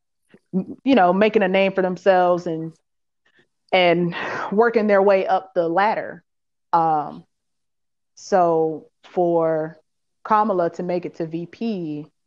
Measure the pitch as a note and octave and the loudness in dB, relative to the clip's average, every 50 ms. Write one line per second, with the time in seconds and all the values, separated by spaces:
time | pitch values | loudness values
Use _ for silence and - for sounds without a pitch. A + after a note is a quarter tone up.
0 | _ _ _ _ _ _ _ _ _ _ - F#3+ - - - - - C4 C#4 A3 | _ _ _ _ _ _ _ _ _ _ -6 -6 -6 -6 -10 -6 0 2 4 4
1 | F3+ F3 F3+ F#3+ G#3+ G#3+ - A3 G3 F#3 F#3+ F#3+ G3 F#3+ F#3+ G3 F#3 F3+ F#3 F3 | 4 4 4 4 2 2 2 2 2 2 2 2 2 2 0 0 -2 -2 -4 0
2 | - G3+ F#3 F3+ F3+ F3+ F3+ E3+ F3 F3+ D#3+ D#3+ D#3+ D#3+ D#3+ _ _ _ _ _ | 2 2 4 4 4 2 2 0 -2 -4 -6 -6 -8 -10 -12 _ _ _ _ _
3 | _ _ _ _ _ _ _ _ _ _ _ _ _ _ - F#3 F3+ F3 E3 F3 | _ _ _ _ _ _ _ _ _ _ _ _ _ _ 0 2 4 4 2 2
4 | F3 E3+ E3 - - - - - - - G3 G#3 A#3 A#3 A3+ A3+ G#3 G#3+ G3+ G3 | 0 -2 -4 -8 -10 -10 -10 -10 -8 -4 0 0 0 2 2 0 2 2 2 4
5 | G3 G#3 G3 F#3+ F#3 - F#3+ F#3 - - - F#3 E3+ E3 E3 F#3 G3 A3 G3 D#3+ | 4 4 4 2 2 0 -2 -2 -4 -4 -4 -4 -2 0 0 0 0 0 0 -2
6 | C#3 G#2 - F3 - _ _ _ _ _ _ _ _ _ - E3+ D#3+ D#3+ D#3 D3+ | -6 -10 -12 -16 -20 _ _ _ _ _ _ _ _ _ 0 0 0 0 0 -2
7 | C#3+ D3+ D3 E3+ E3+ _ _ _ _ _ _ _ _ _ _ _ _ _ _ _ | -4 -6 -12 -16 -20 _ _ _ _ _ _ _ _ _ _ _ _ _ _ _
8 | _ _ _ - - - G#3 F#3 F3 E3+ E3 D#3+ D#3+ D#3+ D#3+ D3 - _ _ _ | _ _ _ -20 -6 -2 0 2 2 2 2 0 0 -2 -4 -8 -12 _ _ _
9 | - - - F#3 F3 E3+ E3+ E3 E3 D#3+ D#3+ D#3 D#3 D#3+ E3 - _ _ _ _ | -20 -8 -4 -2 0 0 2 0 0 0 0 -2 -4 -6 -10 -16 _ _ _ _
10 | _ _ _ _ - - G#3+ G#3+ G#3+ A3 G3 F3+ E3+ E3 E3+ - F3+ F3 F3 F3+ | _ _ _ _ -2 0 0 2 2 0 0 -2 -2 -2 -4 -6 -6 -6 -6 -6
11 | F3 D3+ - - E3 D#3+ D#3+ E3 E3+ E3 - - A3+ A#3 G#3+ F#3 E3+ D3+ D3+ D3 | -6 -8 -10 -10 -10 -8 -8 -10 -10 -12 -12 -8 -8 -6 -6 -6 -8 -8 -10 -10
12 | D3+ - _ _ _ | -12 -16 _ _ _